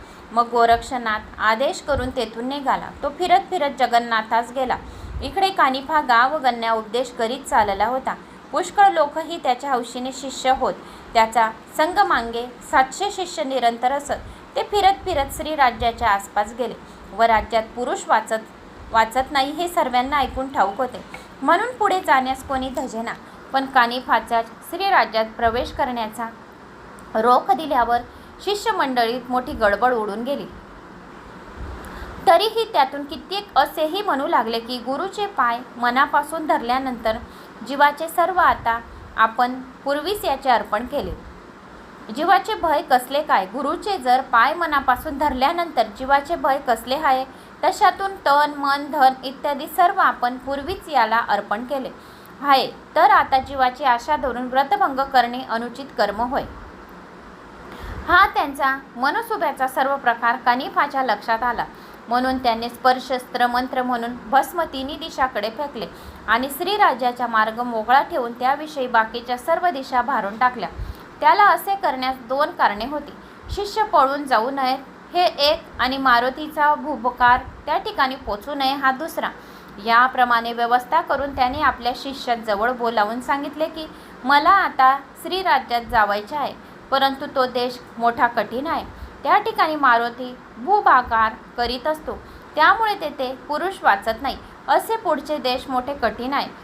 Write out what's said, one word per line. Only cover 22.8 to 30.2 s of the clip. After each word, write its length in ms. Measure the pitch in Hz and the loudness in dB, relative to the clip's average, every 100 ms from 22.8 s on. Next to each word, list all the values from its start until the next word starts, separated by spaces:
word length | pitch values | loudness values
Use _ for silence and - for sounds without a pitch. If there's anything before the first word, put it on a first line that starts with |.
| 262 226 226 170 - - - | -6 -8 -8 -10 -14 -20 -6
पण 140 | 262 269 | -4 0
कानिफाचा 760 | 262 233 247 247 240 226 233 | 2 2 0 0 0 2 -2
श्री 480 | 233 - - 349 392 | -2 -10 -12 -4 2
राज्यात 340 | 349 220 220 220 220 | 2 2 0 -2 0
प्रवेश 360 | 233 233 311 | 0 0 -4
करण्याचा 540 | - 269 240 214 214 226 - - - - - - - - | -4 -4 -4 -6 -8 -12 -12 -20 -20 -20 -20 -20 -20 -6
रोख 360 | 214 226 247 247 | 0 4 4 4
दिल्यावर 480 | 381 311 277 226 240 - - - - | 0 0 0 2 0 -2 -16 -20 -10
शिष्यमंडळीत 760 | - 403 453 392 285 254 226 247 247 | -4 -2 0 0 0 2 0 0 -4
मोठी 240 | 254 254 | -4 -4
गडबड 400 | 247 214 202 247 | 0 2 4 2
उडून 300 | 247 208 208 | 2 -2 -4